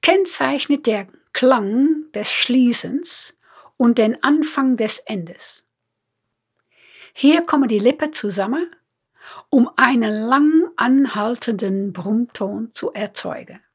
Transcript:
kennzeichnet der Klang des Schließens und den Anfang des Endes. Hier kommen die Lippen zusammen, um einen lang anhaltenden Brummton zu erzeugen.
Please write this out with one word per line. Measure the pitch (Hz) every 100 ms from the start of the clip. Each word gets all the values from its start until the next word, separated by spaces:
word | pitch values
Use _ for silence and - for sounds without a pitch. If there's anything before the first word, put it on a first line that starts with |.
| -
kennzeichnet | 381 381 - 269 285 - 285 240
der | 214 190 _ _
Klang | - 254 254 202 226 285 311 311
des | - 214
Schließens | - - 254 247 233 - 247 359 - - _ _ _ - _
und | 240 240
den | 214 226
Anfang | 269 302 311 - 262 247
des | 214 -
Endes. | - 214 165 - - - _ _ _ _ _ _ _ _ _ _ _ _ _ - -
Hier | - 269 320
kommen | 339 302 262
die | 214
Lippen | 214 - 302
zusammen, | 302 208 190 196 269 339 - _ _ _ _ - - -
um | 277 247 -
einen | 247 254 220 214 226
lang | 269 302 320 339 -
anhaltenden | 240 269 269 208 214 240 - 208 202 196 196
Brummton | 180 180 214 240 - 196 208 226
zu | - -
erzeugen. | - 208 - - - - - _